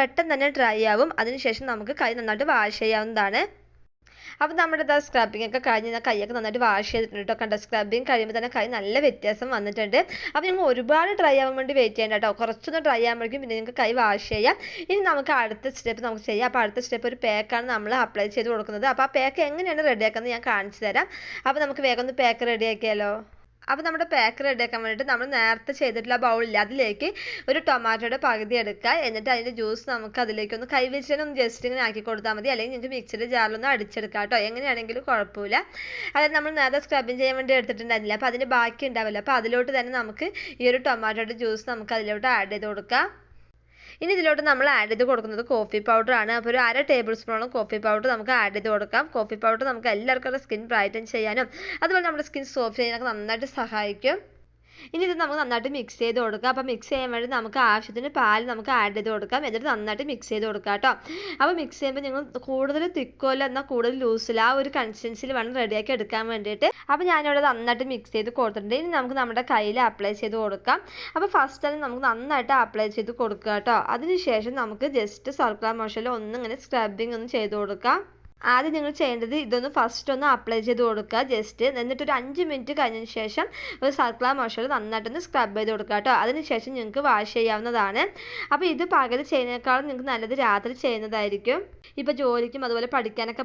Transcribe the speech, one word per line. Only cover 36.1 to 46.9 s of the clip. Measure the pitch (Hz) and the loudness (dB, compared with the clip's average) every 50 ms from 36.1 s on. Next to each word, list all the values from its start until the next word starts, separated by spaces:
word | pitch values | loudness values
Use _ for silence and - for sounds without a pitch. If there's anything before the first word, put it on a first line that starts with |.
| - | 2
അതായത് | 277 302 302 311 302 | 2 2 4 2 2
നമ്മൾ | 294 311 311 302 | 0 0 0 2
നേരത്തെ | 269 254 262 294 285 - | 2 2 2 0 0 0
സ്ക്രബിങ് | 302 269 240 233 247 247 | 0 0 0 0 0 2
ചെയ്യാൻ | 269 262 262 262 | 2 2 2 0
വേണ്ടി | 262 254 269 254 | 2 4 4 4
എടുത്തിട്ടുണ്ടായിരുന്നില്ല, | 220 220 220 208 226 233 226 220 214 208 208 214 | 2 0 -4 -4 -2 -2 -2 0 0 -2 -2 0
അപ്പോൾ | 262 247 | 0 0
അതിൻ്റെ | 240 247 269 247 262 240 | 0 0 0 2 4 4
ബാക്കി | 233 233 233 - 285 262 | 4 2 0 -2 -4 -2
ഉണ്ടാവില്ല. | 240 233 220 214 208 202 202 | -2 -2 -2 -2 -2 -2 0
അപ്പോൾ | 214 262 240 | 2 2 2
അതിലോട്ട് | 220 226 240 247 247 254 269 254 | 2 2 0 0 2 2 0 0
തന്നെ | 240 247 262 254 | 0 0 -2 -4
നമുക്ക് | 226 214 214 - 311 392 403 - - 349 277 - | -4 -4 -6 -6 -6 -6 -6 -8 -12 -12 -4 0
ഈ | 247 247 | 2 2
ഒരു | 247 254 247 285 | 4 4 2 0
ടൊമാറ്റോയുടെ | 247 226 220 220 220 226 226 214 240 226 | 0 0 0 -2 -2 -2 -4 -4 -4 -4
ജ്യൂസ് | 240 220 220 214 220 254 240 | -2 -2 -2 -4 -4 -6 -8
നമുക്ക് | 220 214 - 240 226 | -6 -4 -4 -2 -2
അതിലോട്ട് | 214 208 208 208 220 262 247 208 | -2 -2 -4 0 2 2 2 2
ആഡ് | 196 196 208 | 2 0 -4
ചെയ്ത് | 202 214 214 | -6 -6 -6
കൊടുക്കാം. | 208 202 202 - 247 269 339 403 - - - - - - - _ _ _ _ _ _ - - - - - | -6 -6 -4 0 2 2 2 0 -4 -12 -20 -20 -20 -20 -20 _ _ _ _ _ _ -20 -20 -18 -12 -6
ഇനി | 320 349 392 | -2 0 0
ഇതിലോട്ട് | 359 320 311 302 294 302 302 | 2 4 2 2 2 4 2
നമ്മൾ | 277 254 269 294 269 | 4 4 4 4 4
ആഡ് | 226 214 214 | 4 2 2
ചെയ്ത് | 226 214 247 247 | 2 2 2 2
കൊടുക്കുന്നത് | 254 226 220 214 214 214 240 - | 2 0 0 -4 -6 -4 -2 0
കോഫി | 262 220 208 208 - 214 208 240 | 0 0 0 0 -2 -2 2 4
പൗഡർ | 226 226 220 240 254 226 | 4 4 4 4 2 2
ആണ്. | 214 220 233 233 | 2 2 0 0
അപ്പോൾ | 226 233 | 0 2
ഒരു | 233 254 247 | 2 4 4
അര | 233 233 269 294 277 | 4 4 2 4 4